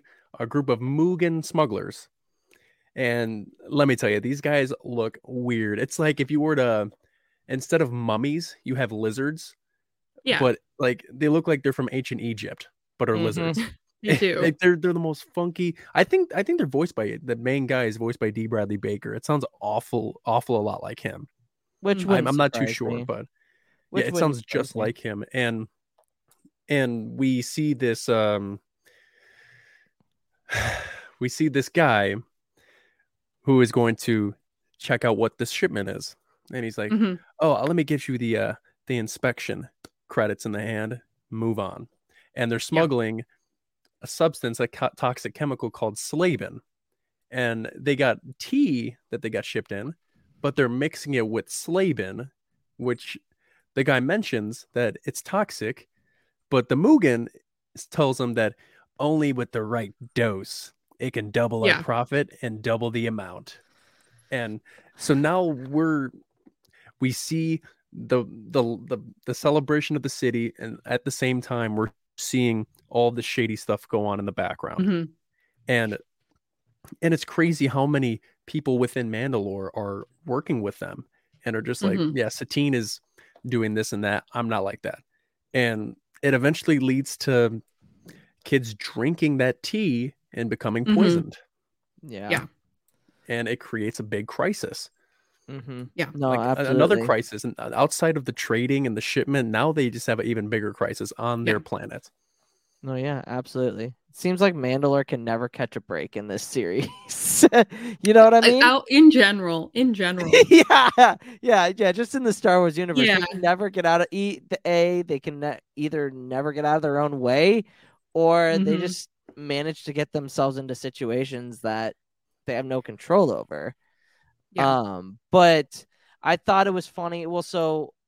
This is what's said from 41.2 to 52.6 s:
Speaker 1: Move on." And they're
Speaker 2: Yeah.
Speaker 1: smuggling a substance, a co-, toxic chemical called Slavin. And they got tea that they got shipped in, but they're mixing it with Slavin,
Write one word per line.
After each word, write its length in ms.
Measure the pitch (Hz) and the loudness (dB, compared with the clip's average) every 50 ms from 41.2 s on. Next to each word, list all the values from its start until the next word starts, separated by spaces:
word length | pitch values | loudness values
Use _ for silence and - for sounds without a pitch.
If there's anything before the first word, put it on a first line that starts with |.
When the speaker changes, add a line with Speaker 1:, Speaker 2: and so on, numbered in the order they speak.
| _ - | _ -12
Speaker 1:
Move 300 | 117 110 113 113 110 104 | -8 -4 -2 -2 -2 -2
on." 280 | 98 92 - - 120 - _ _ _ _ _ _ _ _ - | -4 -6 -8 -12 -16 -20 _ _ _ _ _ _ _ _ -6
And 160 | 127 123 117 | -4 -2 -2
they're 60 | 117 113 | -2 -4
Speaker 2:
Yeah. 60 | - | -4
Speaker 1:
smuggling 600 | - 165 160 165 156 135 120 113 110 110 110 117 _ _ _ _ _ _ _ _ _ _ _ _ _ _ _ - | -2 0 2 2 2 2 0 -2 -2 -4 -8 -10 _ _ _ _ _ _ _ _ _ _ _ _ _ _ _ -16
a 40 | - | -14
substance, 520 | - - 165 165 147 - - 120 117 - | -2 0 0 0 0 -2 -6 -6 -2 -2
a 80 | 123 - | -4 -4
co-, 220 | - - 135 127 - - | -4 -4 -4 -4 -4 -2
toxic 360 | - 123 123 - - 110 - | -2 -2 -2 -4 -8 -12 -8
chemical 360 | - 151 143 131 - - 113 | -6 -6 -6 -6 -6 -8 -10
called 280 | - - 117 110 107 - | -6 -4 -6 -6 -6 -6
Slavin. 640 | - - - 151 180 180 147 - - 95 - - _ _ _ _ _ _ _ _ _ _ _ _ _ _ | -12 -8 -2 0 0 0 0 -2 -6 -10 -12 -16 _ _ _ _ _ _ _ _ _ _ _ _ _ _
And 420 | 127 127 123 117 117 113 110 - - | -6 -4 -2 -2 -2 -4 -6 -10 -12
they 200 | - 131 143 143 | -8 -2 -2 0
got 220 | 131 139 123 107 - _ 127 - - | 2 2 0 0 -2 _ -20 -18 -16
tea 580 | - - - 277 294 196 139 120 117 117 120 _ _ - | -8 -2 0 2 2 2 2 -2 -4 -6 -10 _ _ -12
that 100 | - 117 | -12 -8
they 80 | - 113 | -8 -6
got 160 | 110 101 - | -6 -6 -8
shipped 260 | - - 113 - - | -6 -6 -8 -6 -6
in, 220 | 104 98 107 143 165 _ _ _ _ _ _ _ _ _ | -10 -10 -10 -10 -12 _ _ _ _ _ _ _ _ _
but 140 | - 143 131 | -4 -4 0
they're 120 | - 135 120 | 2 0 2
mixing 460 | 120 127 139 156 - - - 147 139 | 2 -2 -4 -4 -6 -8 -8 -4 -2
it 140 | 127 110 110 | 0 0 0
with 200 | 110 110 - - | -2 -4 -6 -6
Slavin, 840 | - - - - 170 185 196 180 139 110 95 95 98 104 127 135 _ _ _ _ _ _ | -12 -12 -8 -2 0 0 2 0 0 -2 -4 -8 -8 -12 -14 -14 _ _ _ _ _ _